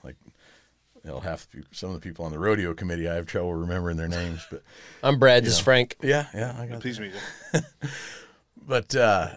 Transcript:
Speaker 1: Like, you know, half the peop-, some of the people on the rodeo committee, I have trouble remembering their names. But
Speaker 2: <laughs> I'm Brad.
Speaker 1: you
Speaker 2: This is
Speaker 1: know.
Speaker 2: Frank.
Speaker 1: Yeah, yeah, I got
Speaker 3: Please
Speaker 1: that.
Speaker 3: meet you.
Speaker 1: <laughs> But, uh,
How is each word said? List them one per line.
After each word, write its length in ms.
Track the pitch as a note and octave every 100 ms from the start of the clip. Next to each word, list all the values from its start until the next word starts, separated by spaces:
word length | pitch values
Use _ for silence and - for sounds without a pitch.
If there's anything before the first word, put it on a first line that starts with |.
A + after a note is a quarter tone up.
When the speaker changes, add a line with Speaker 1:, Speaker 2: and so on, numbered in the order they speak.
Speaker 1:
Like, 120 | B1+ C2 - _ _ _ _ _ _ _
you 60 | -
know, 100 | C2+
half 300 | F2+ D#2 -
the 80 | -
peop-, 160 | - -
some 140 | F#2+
of 60 | F2+
the 60 | F#2
people 160 | D#2+ E2
on 60 |
the 60 | D#2
rodeo 380 | G2 G#2+ F2+ E2
committee, 340 | F2+ E2+ E2+
I 60 | E2+
have 100 | F2
trouble 300 | G2+ F2 E2
remembering 420 | F2 F2+ F2 E2
their 100 | E2
names. 360 | E2+ F2 E2 -
But 100 | - _ -
Speaker 2:
<laughs> 200 | - -
I'm 140 | C3 C#3
Brad. 240 | C3 B2
Speaker 1:
you 40 | A#2+
Speaker 2:
This 80 | A2+
is 40 |
Speaker 1:
know. 20 |
Speaker 2:
Frank. 320 | - B2+ B2 -
Speaker 1:
Yeah, 240 | C3+ C#3+ C#3+ G#2
yeah, 200 | A#2+ B2
I 80 | A#2
got 140 | A#2
Speaker 3:
Please 160 | B2+ A2
Speaker 1:
that. 60 |
Speaker 3:
meet 100 | G#2 G2 - - -
you. 80 | D#3+ -
Speaker 1:
<laughs> 60 | _ C#3+ - - - - _ _ - -
But, 260 | B2+ - C3
uh, 340 | A2+ G2 F2